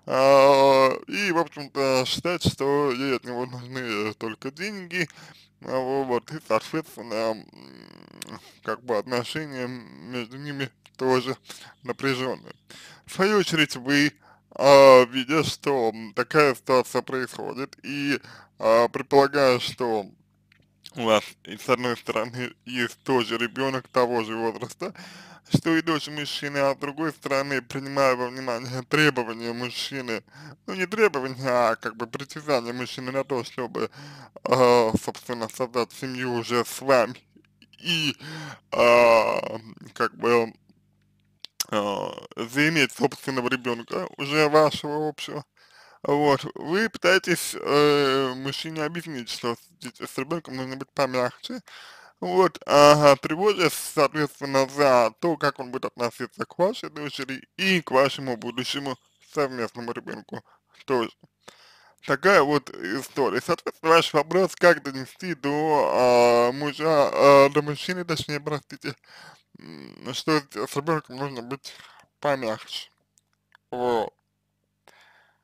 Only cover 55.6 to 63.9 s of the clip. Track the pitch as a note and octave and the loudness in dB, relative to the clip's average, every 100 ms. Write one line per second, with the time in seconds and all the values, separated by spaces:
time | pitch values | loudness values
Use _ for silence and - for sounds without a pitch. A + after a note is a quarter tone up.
55.6 | B2+ B2+ - - A#2+ - B2 - - - | -10 -8 -8 -4 -6 -6 -14 -10 -12 -2
56.6 | F#3 B3 - D3+ C#3+ - C3 C3 - - | -2 -2 -12 -10 -10 -10 -10 -10 -14 -4
57.6 | F#3+ F3+ - C3 C#3 - C3+ A2+ A#2 A#2+ | 0 0 2 2 2 0 -8 -6 -6 -8
58.6 | B2 C#3+ C#3 B2 _ _ _ D#3 C#3 B2+ | -6 -6 -8 -10 _ _ _ -4 -4 -4
59.6 | A2 A#2+ A#2+ A#2 A2+ G#2+ - A2+ _ _ | -6 -6 -8 -10 -10 -16 -14 -16 _ _
60.6 | _ _ - B2+ A2+ _ _ _ - _ | _ _ -2 0 0 _ _ _ -20 _
61.6 | _ _ _ _ - C3+ F#3+ F#3+ C#3+ C#3+ | _ _ _ _ -4 0 4 6 6 2
62.6 | - G1+ F2 C3 - - A2+ A#2 - E3+ | -2 -12 -8 -8 -6 -2 0 0 -2 -4
63.6 | - - D#3+ | -4 -4 4